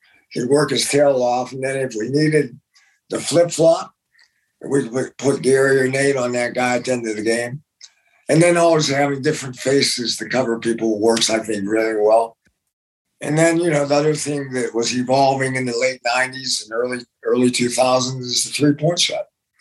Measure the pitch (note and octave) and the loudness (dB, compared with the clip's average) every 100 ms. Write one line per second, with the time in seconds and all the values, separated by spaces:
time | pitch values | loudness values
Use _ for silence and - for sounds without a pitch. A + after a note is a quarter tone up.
0 | _ _ _ - B2 C#3+ C#3+ B2 - C#3+ | _ _ _ -6 0 2 2 0 0 2
1 | C#3+ C3 B2 B2 B2 C3 C3 C3+ C3 A2 | 4 4 0 0 -4 -6 -6 -4 -4 -4
2 | A#2 C#3+ D#3 D3+ B2 - _ _ _ _ | -2 0 2 2 0 -6 _ _ _ _
3 | _ - - D3+ E3+ D3+ D#3+ F3 F#3+ _ | _ -8 0 2 2 2 2 2 -2 _
4 | _ _ _ _ _ _ - C#3 A#2+ B2 | _ _ _ _ _ _ -4 -2 -2 -4
5 | - - B2+ - B2+ C3+ C3+ C3+ C3 C3+ | -6 -4 -2 0 2 2 4 2 2 0
6 | C#3 C3+ B2 B2 A#2+ B2 B2 B2 B2 B2 | 0 0 -2 -2 -2 -2 -2 -2 -2 -4
7 | A2+ G#2+ G#2+ A2+ A#2+ C#3+ - _ - _ | -4 -4 -2 -2 -4 -10 -16 _ -20 _
8 | _ _ - D3+ F3 F3 E3+ D#3+ D3 C#3 | _ _ 0 4 4 6 4 4 2 0
9 | C#3+ C3+ C#3+ D3 C3+ B2 C3 C#3 C#3 - | 0 0 -2 -4 -8 -6 0 2 2 -2
10 | A#2 - G#2+ B2 A#2+ A#2 A2+ A2+ A2+ G#2 | -4 -6 -4 -2 -2 -2 -2 -2 -2 2
11 | A2+ A#2 - A2+ A2 G#2 G2 A2 A2 A2 | 2 2 2 -2 -2 -6 -2 0 0 2
12 | G#2+ A2+ A2+ - _ _ _ _ _ _ | 4 4 2 -6 _ _ _ _ _ _
13 | _ _ C#3 D3+ E3 E3 F3 D3 C#3 D3 | _ _ -4 2 2 2 0 0 2 2
14 | D3+ D3 C#3+ D3 C3+ B2+ A#2 A2+ A2+ B2 | 2 0 -4 -6 -4 -4 -2 -2 -2 -2
15 | B2 C3+ C#3 C#3 C3 C3 B2+ A#2 C3 B2+ | 0 2 4 2 -2 -2 -4 -2 -2 -2
16 | A#2+ B2+ C3 C3 C3 - G#2+ A2+ B2 B2 | -2 0 -2 -4 -6 -8 -6 -4 -4 -6
17 | B2 _ A#2 B2 B2 B2 A#2+ B2 B2+ B2+ | -12 _ -2 2 2 2 -2 0 2 2
18 | B2+ C3 B2 A#2+ - - D3 D3 D#3 F3 | 0 -6 -6 -4 -4 0 0 2 0 0
19 | - - - _ _ _ | -2 -2 -10 _ _ _